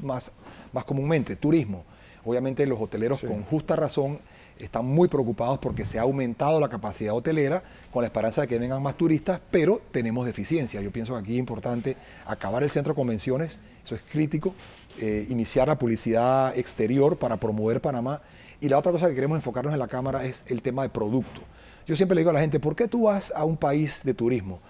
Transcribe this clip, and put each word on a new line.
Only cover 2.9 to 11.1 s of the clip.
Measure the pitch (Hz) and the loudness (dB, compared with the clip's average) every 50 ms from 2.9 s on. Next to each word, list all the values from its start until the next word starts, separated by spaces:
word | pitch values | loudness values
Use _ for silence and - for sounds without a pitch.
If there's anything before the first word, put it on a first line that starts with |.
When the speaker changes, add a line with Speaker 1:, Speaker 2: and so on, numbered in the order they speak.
| - 107 110 120 135 135 | -4 -2 -2 0 -2 -2
Speaker 2:
Sí. | - | -4
Speaker 1:
con | 123 - 104 101 | -6 -6 -6 -4
justa | - 156 151 - - 165 | -2 -2 -2 0 0 0
razón | 156 151 143 - 151 139 139 147 147 - - - - - - - - | 0 0 0 0 0 -2 -2 -2 -6 -12 -20 -20 -20 -20 -20 -18 -16
están | - - - 117 120 | -14 -6 -4 -2 0
muy | 127 139 165 180 175 | 2 6 6 6 6
preocupados | - 135 123 113 110 - 117 123 139 139 | 6 2 0 0 0 -2 0 0 0 0
porque | - 127 - 123 107 | -2 -4 -4 -4 -6
se | - - 107 | -4 -2 0
ha | 117 | 0
aumentado | 131 139 139 131 120 113 - 139 147 160 156 | 2 2 0 -2 -2 -2 0 2 2 4 4
la | 151 120 | 2 0
capacidad | 117 104 104 104 98 - 110 107 107 | -2 -4 -6 -6 -6 -4 -2 -2 -2
hotelera | 120 123 160 160 156 143 135 160 185 - - - - - - - | 0 0 0 0 2 2 2 0 -2 -4 -8 -20 -20 -18 -6 -2
con | 127 120 | -2 -2
la | |
esperanza | 107 - 110 107 113 107 165 143 | 0 0 0 0 0 2 0 0
de | 117 | 0
que | 120 117 | 0 -2
vengan | 120 123 135 135 139 | 0 0 -2 -2 -2
más | 139 123 | -4 -2
turistas, | - 170 165 156 147 - - 180 - - - | 2 2 4 4 2 2 -2 -4 -4 -4 0
pero | - 180 151 165 214 247 - - | 2 4 4 4 2 2 0 -4
tenemos | - 131 117 113 113 127 123 | -4 -2 -2 0 0 -2 -2
deficiencia. | 120 107 - 101 - 160 165 135 110 - 101 | -4 -4 -4 -4 -2 0 0 0 -2 -4 -6
Yo | 101 101 92 | -6 -6 -6
pienso | 117 113 113 | -6 -6 -6